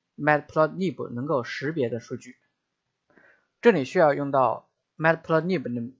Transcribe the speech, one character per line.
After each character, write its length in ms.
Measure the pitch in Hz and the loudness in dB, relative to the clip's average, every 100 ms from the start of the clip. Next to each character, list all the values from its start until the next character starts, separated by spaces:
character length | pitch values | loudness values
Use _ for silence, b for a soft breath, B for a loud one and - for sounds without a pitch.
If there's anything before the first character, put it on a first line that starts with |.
| _ - | _ -6
Matplotlib 920 | 147 147 - 160 156 170 185 123 - | 0 0 0 0 0 0 -6 -6 -10
能 180 | 120 147 | -8 -4
够 160 | 143 | -4
识 300 | 113 - 135 | -4 -8 -6
别 160 | 165 117 | -2 -4
的 100 | 117 | -4
数 180 | - 123 | -10 -14
据。 220 | 127 - _ _ _ _ _ _ _ b b b b _ | -14 -20 _ _ _ _ _ _ _ b b b b _
这 120 | 240 | 4
里 120 | 180 | 4
需 140 | 131 185 | 0 4
要 160 | 156 | 4
用 160 | 139 139 | 4 0
到 400 | 139 120 - _ _ _ - | 2 2 0 _ _ _ -2
Matplotlib 680 | 160 165 - 160 170 180 | 0 0 0 0 0 -4
里 340 | 123 120 120 - | -4 -8 -8 -14